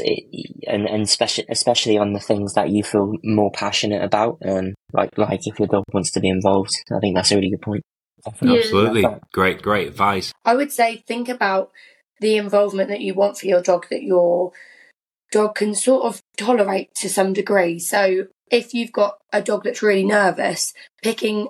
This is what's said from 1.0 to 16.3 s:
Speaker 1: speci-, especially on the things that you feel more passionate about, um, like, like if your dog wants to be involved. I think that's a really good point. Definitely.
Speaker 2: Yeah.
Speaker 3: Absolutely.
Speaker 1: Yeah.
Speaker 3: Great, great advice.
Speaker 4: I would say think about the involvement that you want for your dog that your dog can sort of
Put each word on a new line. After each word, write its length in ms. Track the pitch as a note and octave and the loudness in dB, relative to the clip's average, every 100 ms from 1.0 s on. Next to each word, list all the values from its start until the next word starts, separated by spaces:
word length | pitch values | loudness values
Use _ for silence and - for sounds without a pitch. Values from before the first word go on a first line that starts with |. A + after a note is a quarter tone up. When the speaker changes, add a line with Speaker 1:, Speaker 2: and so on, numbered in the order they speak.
| G#2 | 0
Speaker 1:
speci-, 400 | - - - - | 0 0 -2 -4
especially 500 | A#2 - A#2+ A#2 G#2+ | -2 0 2 2 2
on 140 | G#2 | 2
the 80 | G2+ | -2
things 320 | - G#2 G2+ | -2 -2 0
that 140 | G#2+ F#2 | 0 2
you 140 | G#2 | 0
feel 300 | G#2 G#2 G2+ G#2+ | 2 0 0 -2
more 260 | G#2+ G#2+ G2+ | 0 2 2
passionate 540 | - G#2 - G#2+ G2+ | 0 -4 -2 0 -2
about, 340 | G2+ G#2+ A#2 - F#2 | 0 0 0 -2 -4
um, 280 | F#2+ F#2+ G2 _ | -2 -4 -8 _
like, 240 | F#2 F#2+ - | -2 -2 0
like 240 | G2+ F#2+ G#2+ | 0 -2 -4
if 100 | - | -2
your 80 | G2+ | 0
dog 160 | G2+ F#2+ | 0 0
wants 200 | G2 E2+ | -2 -2
to 80 | F#2+ | 0
be 80 | F#2+ | 0
involved. 420 | F#2 F#2+ G2 F#2 - - | 2 2 2 0 -6 -6
I 60 | G#2+ | -2
think 160 | G#2 F2+ | 0 0
that's 160 | - | 2
a 40 | G2+ | 2
really 140 | F#2+ | 0
good 120 | F#2 | -2
point. 200 | G#2+ G#2 - _ _ _ | -4 -6 -8 _ _ _
Definitely. 340 | - - B3 A#3+ | -16 -2 2 4
Speaker 2:
Yeah. 40 | |
Speaker 3:
Absolutely. 380 | A3+ G3 A2+ A2+ | 4 2 2 4
Speaker 1:
Yeah. 160 | A2+ - - | 2 0 -6
Speaker 3:
Great, 300 | F#2 F#2 F2+ | 0 0 0
great 260 | G2+ G#2 D2 | -2 -2 -2
advice. 440 | D2 G2+ G2 - - | -2 0 0 -6 -4
Speaker 4:
I 100 | A3+ | 0
would 160 | B3 C#4+ | 0 0
say 320 | - A#3 G#3+ - | 0 0 -2 -8
think 200 | A#3 A#3+ | -8 -6
about 440 | B3 G3+ F#3+ F#3 - - _ _ _ | -4 -2 0 -4 -10 -20 _ _ _
the 160 | A3 G#3+ | 0 0
involvement 520 | G3+ G3+ G#3 F#3+ F#3+ | 2 2 2 0 -4
that 100 | G3+ | -4
you 140 | G3 | -4
want 220 | F#3+ G3+ - | 0 0 0
for 100 | F#3+ | 0
your 120 | F3+ | 2
dog 240 | F3+ F3 - | 4 0 -2
that 140 | - | -8
your 480 | G3 F3+ F3 F3 F3+ - - - _ _ _ _ _ | 0 4 4 2 -2 -6 -20 -20 _ _ _ _ _
dog 240 | G#3+ G#3+ G#3+ | 0 0 0
can 180 | G#3+ | -2
sort 300 | G3+ - C4 | 0 2 2
of 160 | A#3+ G3+ - | 2 -6 -12